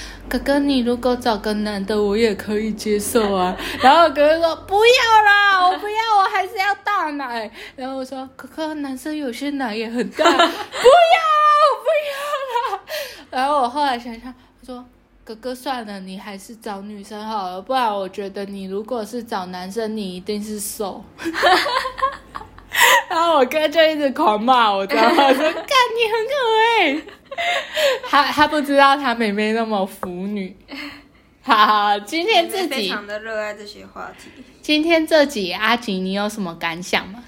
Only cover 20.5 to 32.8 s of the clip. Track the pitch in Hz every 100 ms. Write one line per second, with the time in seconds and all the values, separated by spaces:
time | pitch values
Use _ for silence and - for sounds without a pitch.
20.5 | 214 202 - 202 220 - - 330 320 415
21.5 | 370 - 508 508 523 539 - - - -
22.5 | - - - - - - 339 339 311 254
23.5 | 311 311 311 320 311 285 247 311 208 233
24.5 | 254 220 196 196 196 226 320 277 254 311
25.5 | 320 - 539 494 453 453 453 440 571 480
26.5 | 440 453 466 330 294 - - _ 554 698
27.5 | 698 - 622 587 508 494 277 269 262 294
28.5 | 302 285 277 277 277 269 233 220 202 214
29.5 | 220 226 208 196 - 190 180 196 208 185
30.5 | - - 277 285 - - _ _ _ -
31.5 | 220 214 214 208 208 208 311 359 403 339
32.5 | 392 339 262